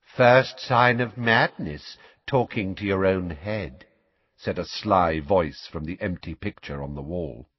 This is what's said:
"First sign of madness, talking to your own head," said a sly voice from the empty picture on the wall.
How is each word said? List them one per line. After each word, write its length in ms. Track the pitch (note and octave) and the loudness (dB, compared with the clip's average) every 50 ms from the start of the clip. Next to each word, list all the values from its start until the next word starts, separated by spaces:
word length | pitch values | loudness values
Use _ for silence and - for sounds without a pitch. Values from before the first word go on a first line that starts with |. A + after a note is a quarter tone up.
"First 600 | _ _ - - B2+ A#2+ B2 C3 C3 - - - | _ _ 0 4 6 8 8 8 6 2 -6 -14
sign 400 | - - C3 A#2 B2 B2 B2 A#2 | -6 0 2 4 4 4 4 2
of 160 | B2 A#2 G#2 | -2 -4 -4
madness, 800 | B2 A#2 A2+ A2+ A#2+ C#3+ - - - - E2+ D2+ D2+ - - - _ - - _ _ _ | -4 0 2 4 4 4 2 -2 -8 -8 -8 -8 -10 -12 -16 -20 _ -20 -20 _ _ _
talking 480 | - - C3 A#2+ - - A#2+ G2+ F#2+ F#2+ | -2 0 0 0 0 -4 -4 -4 -4 -6
to 80 | - G#2 | -4 -2
your 200 | G2+ G2 F#2+ F#2+ | -2 0 2 2
own 260 | F#2+ F#2+ F#2 F2+ F2 | 2 2 2 -2 -6
head," 560 | E2 C#2+ E2 G2+ G#2+ A2 F#2+ C#2+ C2 - - _ _ _ _ _ _ _ _ _ _ | -8 -8 -8 -8 -6 -6 -8 -10 -12 -16 -20 _ _ _ _ _ _ _ _ _ _
said 220 | _ - - F#2 F2 | _ -6 -6 -4 -4
a 60 | E2+ | -6
sly 540 | - - - - G#2+ G2+ F#2 F2 E2+ D#2+ D#2+ | -8 -10 -8 0 2 4 4 4 4 2 -2
voice 460 | D2 C#2 G2+ F#2 E2+ D2+ C#2 - - | -2 2 2 2 2 0 -6 -12 -20
from 180 | - - E2 D#2 | -12 -10 -10 -8
the 140 | D#2 F2+ - | -8 -8 -6
empty 320 | G2+ G2+ F2+ - - - - | -6 -6 -6 -8 -10 -12 -12
picture 480 | - - G#2 - - - - C#2+ C#2+ | -8 -10 -10 -10 -10 -14 -12 -10 -10
on 120 | C#2 D2 D2 | -10 -10 -10
the 80 | C#2+ | -10
wall. 460 | C#2 D2 F2 F2+ E2 D2 A#1 A1+ B1 _ _ | -10 -8 -6 -6 -6 -8 -10 -14 -18 _ _